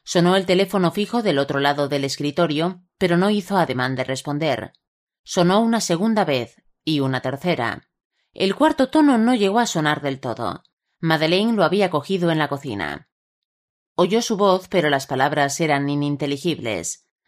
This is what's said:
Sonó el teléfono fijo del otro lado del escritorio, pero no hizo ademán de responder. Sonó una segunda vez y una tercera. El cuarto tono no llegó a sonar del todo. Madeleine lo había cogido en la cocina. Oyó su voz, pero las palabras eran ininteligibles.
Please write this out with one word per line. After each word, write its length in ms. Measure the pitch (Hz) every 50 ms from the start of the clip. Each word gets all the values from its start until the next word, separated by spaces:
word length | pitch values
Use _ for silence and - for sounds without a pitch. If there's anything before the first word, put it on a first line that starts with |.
Sonó 320 | _ - - 165 170 175 185
el 120 | 196 185
teléfono 440 | 185 180 180 196 190 214 196 180 170
fijo 320 | - 202 208 - - 240
del 160 | 214 202 151 139
otro 220 | 139 - 143 139
lado 260 | 143 143 143 143 143
del 180 | 135 147 143 139
escritorio, 800 | 135 - - 147 147 139 - 175 160 147 147 165 180 185 - _ _ _ -
pero 180 | 190 175 170 170
no 120 | 185 208
hizo 280 | 214 208 175 - 202 190
ademán 360 | 165 139 123 127 127 131 131
de 80 | 127
responder. 720 | 127 127 135 131 - 147 143 147 160 156 127 113 95 - _ _ _ _ _ _ _ _ _ _ _
Sonó 360 | - - 190 170 175 190 214
una 200 | 233 226 226 220
segunda 440 | - - 175 165 202 226 220 214 190
vez 320 | 156 139 127 117 - _ _ _ _ _ _ _
y 160 | 156 156 143
una 200 | 135 135 131 127
tercera. 680 | - 131 143 135 - 180 165 131 120 110 - - - _ _ _ _ _ _ _ _ _
El 240 | - - - 196 196
cuarto 320 | - 285 311 311 - 262 254
tono 300 | - 311 302 285 262 226
no 160 | 220 240 254
llegó 260 | 226 202 190 196 233
a 60 | 233
sonar 340 | - - 170 147 147 151 147
del 180 | 143 139 135 135
todo. 440 | - 127 110 - 117 92 85 - _ _ _ _ _ _ _ _
Madeleine 540 | - 165 160 151 160 156 175 190 208 233
lo 120 | 233 208 175
había 260 | 156 175 208 190 175
cogido 400 | 170 147 131 - 196 180 175 170
en 80 | 165 156
la 100 | 151 139
cocina. 600 | 143 139 - 139 104 98 82 73 71 71 - _ _ _ _ _ _ _ _ _ _ _ _ _ _ _ _ _ _
Oyó 280 | - 180 180 208 233
su 160 | 226 - 226 180
voz, 300 | 208 196 185 190 185 -
pero 200 | - 185 151 151
las 180 | 143 135 135
palabras 540 | - 139 127 131 147 151 151 143 139 139 -
eran 280 | 170 156 143 139 139 143
ininteligibles. 1160 | 143 143 143 143 143 135 151 143 143 139 - 175 151 - - 117 104 85 82 - - - _ _ _ _ _